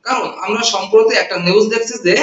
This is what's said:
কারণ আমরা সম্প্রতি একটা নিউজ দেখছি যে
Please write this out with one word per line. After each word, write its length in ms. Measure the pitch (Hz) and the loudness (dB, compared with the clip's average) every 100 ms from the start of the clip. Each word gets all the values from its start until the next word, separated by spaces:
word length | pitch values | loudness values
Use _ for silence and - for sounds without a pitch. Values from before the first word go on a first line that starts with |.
| 226 | -4
কারণ 220 | 254 - - | -4 -4 -6
আমরা 200 | 190 220 208 | -4 -2 -2
সম্প্রতি 400 | 202 190 220 220 220 | -4 2 4 4 2
একটা 140 | - 180 175 | -2 -2 2
নিউজ 200 | 202 220 | 2 2
দেখছি 220 | 233 226 233 | 0 -4 -4
যে 120 | 180 214 | 0 0